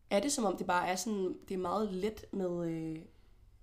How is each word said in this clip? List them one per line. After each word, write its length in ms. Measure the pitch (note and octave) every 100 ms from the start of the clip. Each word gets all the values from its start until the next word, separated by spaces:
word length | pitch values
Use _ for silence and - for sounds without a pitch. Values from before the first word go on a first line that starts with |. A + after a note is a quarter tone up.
| -
er 100 | G3+
det, 120 | C#4+
som 140 | C#4+ G3+
om 120 | F#3+
det 100 | F#3
bare 200 | F3+ E3+
er 80 | F#3
sådan, 400 | A3+ G3+ F#3 - -
det 60 |
er 40 | F#3+
meget 360 | F3+ F#3+ G#3+
let 320 | F#3 G#3 A3 -
med, 340 | G3 F3+ F3 E3+
øh, 300 | E3 D#3+ D#3+ F3+ - - - - -